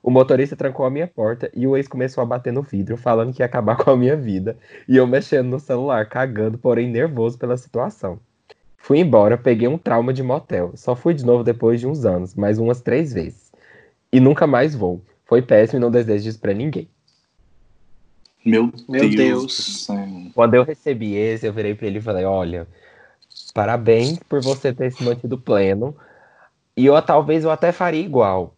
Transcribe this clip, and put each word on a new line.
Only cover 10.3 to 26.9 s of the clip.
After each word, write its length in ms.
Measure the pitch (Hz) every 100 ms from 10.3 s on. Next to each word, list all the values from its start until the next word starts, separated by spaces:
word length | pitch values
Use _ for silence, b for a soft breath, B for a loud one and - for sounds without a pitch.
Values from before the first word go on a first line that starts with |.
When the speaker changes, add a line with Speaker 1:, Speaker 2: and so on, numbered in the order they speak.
| 143 - 95 87 -
Speaker 1:
Só 200 | - 123
fui 180 | 170
de 120 | 160 120
novo 180 | 123
depois 360 | 117 117 113 120
de 80 | 123
uns 180 | 156 110
anos, 280 | 90 92 -
mais 220 | 104 107
umas 240 | 113 123
três 320 | - 123 160
vezes. 380 | 101 82 - _ b b b b b _
E 80 | 127
nunca 280 | 131 147 160
mais 260 | 123 151
vou. 280 | 143 92 90 - _ _
Foi 160 | 120
péssimo 380 | 127 110 113 135
e 20 |
não 100 | 120
desejo 380 | 120 113 104 107
isso 100 | 110
pra 140 | -
ninguém. 340 | 101 147 160 165 _ _ _ _ _ _ _ _ _ _ - _ _ _ _ 117
Speaker 2:
Meu 260 | 113 120 - -
Speaker 3:
Meu 140 | 131
Speaker 2:
Deus 140 | 147 -
Speaker 3:
Deus. 280 | 131 127
Speaker 2:
do 60 | 131
céu. 560 | - - - - 101 98 92 92
Speaker 1:
Quando 200 | - 117
eu 100 | 123
recebi 520 | 127 151 151 123 110 101
esse, 300 | 110 113 117
eu 60 |
virei 240 | 107 104 104
pra 120 | 110
ele 100 | 101
e 40 |
falei, 220 | 110 95
"Olha, 420 | 95 95 87 87 82 b b b b b _ - -
parabéns 680 | - 104 117 113 113 127 170
por 220 | - 143
você 320 | 131 131 139
ter 180 | 123 127
se 120 | 127
mantido 340 | 123 120 120 123
pleno. 580 | 123 104 98 98 127 147 b b b b b _ _ -
E 100 |
eu, 140 | 135